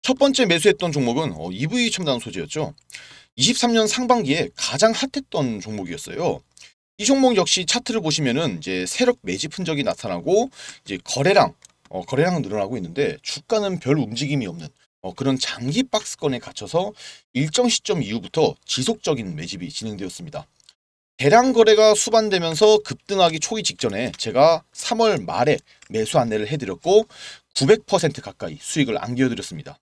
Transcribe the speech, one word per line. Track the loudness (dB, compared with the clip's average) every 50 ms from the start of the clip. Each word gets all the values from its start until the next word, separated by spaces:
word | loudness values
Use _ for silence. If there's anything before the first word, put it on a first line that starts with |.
첫 | 0 -2 0 2
번째 | 2 2 4 2 2
매수했던 | 2 2 4 4 4 4 4 0 -2 0
종목은, | 0 0 0 0 0 -2 -4 -4
어, | -6 -8 -8
이브이 | -6 -4 -4 -2 0 0 -2 -2
첨단 | -2 -4 -2 -2 -2 -2
소재였죠. | -4 -8 -8 -8 -10 -8 -6 -6 -6 -6 -8 _ _ _ -20 -20 -20 -20 -20 -20 -20 _ _
이십삼 | 0 2 2 2 2 2 2 4
년 | 4 2
상반기에 | 2 0 -4 -4 -2 -2 -2 0 0 0 0 0 -4 _
가장 | -8 -6 -6 0 2 2 2 2
핫했던 | 0 -4 -6 -6 -8 -10 _ -4 -2 -2 -2 -4 -6
종목이었어요. | -8 -8 -8 -8 -8 -8 -10 -10 -10 -10 -8 -2 -2 -2 -2 -2 _ _ _ _ -20 -20 _ _ _ _ _ _
이 | 2
종목 | 2 4 6 6 4 4
역시 | 4 2 2 0 -2 0
차트를 | -2 -2 -2 -2 -2 -4 -2
보시면은 | 0 0 -2 0 0 0 0 0 0 -2 -4 -6
이제 | -6 -6 -4 -4 -4 -4
세력 | 0 2 2 2 2 _
매집 | -4 -6 -4 -4 -6 -8 -6 -6
흔적이 | -4 -4 -2 -2 -2
나타나고, | -2 -4 -4 -6 -6 -6 -4 0 2 2 2 2 0 _ -16 -20 -20 -20 -20 _
이제 | -10 -10 -10 -8
거래량, | -6 -4 0 2 4 6 4 4 4 0 _ _ -20 _ _ _ _
어, | -10 -10 -8
거래량은 | -4 0 0 2 2 2 -2
늘어나고 | -2 -2 -2 -2 -2 -2 -4 -6
있는데 | -8 -8 -4 -2 -2 -2 -4 -6
주가는 | _ -12 -12 -12 -4 _ -2 0 0 -2 -4 -4
별 | 0 0 2 2
움직임이 | 2 -2 -4 -6 -4 -2 -2 -2 -2 -4
없는, | -8 -12 -14 -16 _ _ _ _ _ _
어, | -12 -12 -8
그런 | -4 0 0 0 0
장기 | -2 -6 -6 -6 -6 -2 -2 -2 -2
박스권에 | 0 -2 -4 -4 -4 -12 _ -2 -2 -2 -2
갇혀서 | -8 -12 -14 -12 -12 -2 -2 -2 -2 -2 -8 -14 -20 -20 -20 -20 _ _ _
일정 | -2 -2 0 2 2 2 2
시점 | 2 0 _ -2 -2 -2
이후부터 | -2 -4 -6 -8 -8 -4 0 2 2 2 0 _ _
지속적인 | -8 -4 -4 -2 -2 -2 -2 0 -2 -2 -2 -2 -8 -8
매집이 | -10 -10 -10 -10 -10 -10 -10
진행되었습니다. | -10 -10 -10 -8 -8 -8 -10 -10 -10 -12 -16 -12 -12 -14 -14 _ _ _ _ _ _ _ _ _ _ _ _ _ _ 0
대량 | 4 6 6 8 6 6
거래가 | 4 4 4 6 6 8 8 6 6
수반되면서 | 4 2 2 2 2 2 2 0 0 0 -2 0 4 6 6 6 6 2
급등하기 | -2 -12 -12 _ -4 2 4 4 2 2 0
초기 | -4 -4 -4 -4 -4
직전에 | -4 -4 -2 -4 -4 -2 -2 -4 -6 -6 -6
제가 | -8 -2 4 6 6 6 6 2 -2 _
삼월 | _ -12 -6 -6 0 2 2 2 2 0
말에 | -4 -6 -2 0 2 2 2 0 _ _ _ _ -20 _
매수 | -4 -4 -4 0 0 0
안내를 | 0 2 0 -2 -2 -2
해드렸고, | -4 -6 -4 -6 -8 -6 0 4 4 4 4 _ -10 -20 -18 -18 -18 -20 _ _ _
구백 | -2 4 4 4 4 4
퍼센트 | 0 0 0 0 0 -4 -4
가까이 | -14 -16 -14 _ -10 -10 -10 -12
수익을 | -12 -6 0 0 0 0 0 -4 -4
안겨드렸습니다. | -6 0 0 0 0 0 -4 -8 -10 -12 -14 -14 -14 -18 _